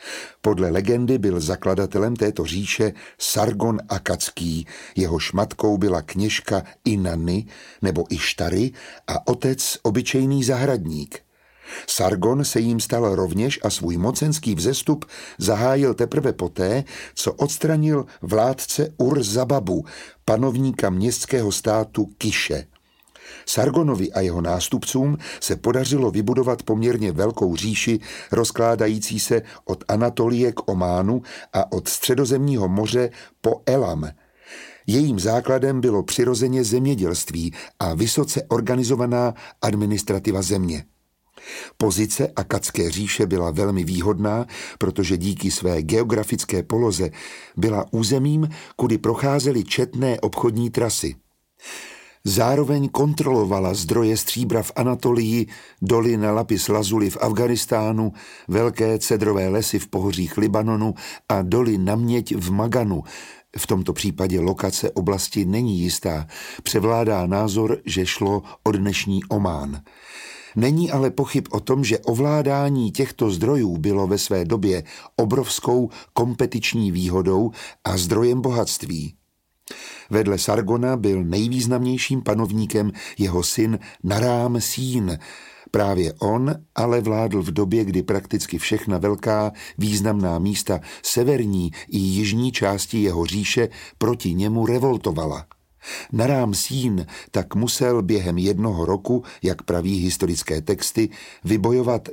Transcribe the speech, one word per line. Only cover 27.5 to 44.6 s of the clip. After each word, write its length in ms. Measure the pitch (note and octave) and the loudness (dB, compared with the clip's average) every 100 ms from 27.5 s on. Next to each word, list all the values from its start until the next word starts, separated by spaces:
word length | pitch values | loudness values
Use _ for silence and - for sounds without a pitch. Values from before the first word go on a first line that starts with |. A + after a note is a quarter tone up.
| E2 | 0
říši, 440 | G#2 G2+ - A2 - - - | -2 -2 0 0 -2 -16 -2
rozkládající 880 | - A2+ - A#2 A2+ A2 G#2+ - A2 | 0 0 2 2 2 0 0 -4 -4
se 220 | - A#2 - - - | 0 0 -2 -10 -6
od 180 | F#2 - | -6 -2
Anatolie 640 | G#2+ A#2 A2+ A#2 A#2+ B2 | 2 2 2 2 2 2
k 180 | A2+ - | 0 -2
Ománu 500 | F#2 F2+ F2+ G2 B2 - - - | 0 0 2 2 0 -4 -16 -4
a 180 | G2 - | -2 -2
od 160 | G2 - | -2 -4
Středozemního 800 | - - C#3 B2+ C3 C#3+ B2+ F#2+ | -2 0 2 2 2 2 2 2
moře 420 | G2 G#2+ B2 A#2+ - - _ | 0 2 0 0 -4 -20 _
po 200 | A2+ - - | -2 0 2
Elam. 440 | C3+ G2 D#2 D2+ - _ _ - - - - - | 2 2 -2 -6 -10 _ _ -20 -20 -20 -8 0
Jejím 320 | A#2 D3+ G2+ | 2 4 2
základem 640 | G2 A#2+ B2 C3 C3+ C3+ | 2 2 2 2 2 2
bylo 220 | B2 G2+ | 2 2
přirozeně 600 | F2+ - B2 A#2 B2+ C3 | 0 2 2 2 2 2
zemědělství 920 | A2+ B2 C3+ B2+ F2 F2+ - E2 E2+ - - - | 2 2 2 2 0 -2 -4 -4 -6 -8 -14 -6
a 140 | F2 | -2
vysoce 480 | D#2+ A#2 - D3 - - | 0 0 0 0 -2 0
organizovaná 840 | A#2 A2+ B2 A#2+ B2 B2 B2 B2 A#2 - - | 0 2 0 0 0 0 0 0 -2 -14 -4
administrativa 800 | A2 G#2 G#2 G#2 - G2 G#2+ F#2+ | -2 0 0 0 0 0 0 0
země. 440 | F2+ G2 F2+ D2+ - _ _ _ _ - - - - - | 0 0 0 -4 -10 _ _ _ _ -20 -16 -16 -14 -2
Pozice 500 | A2 F2+ G#2+ - C3+ - | 0 2 0 0 -2 -2
Akadské 560 | F#2+ G2 - A#2 F#2 | -4 -4 -2 -2 -2
říše 340 | F2 G#2 - G2+ | -2 -2 0 0
byla 260 | F#2 E2+ | 2 0
velmi 320 | D#2 G2+ F#2+ | 0 0 0
výhodná, 640 | D#2+ F2+ F#2+ G2+ G#2 G#2+ A#2+ - | -2 0 0 0 0 -2 -4 -10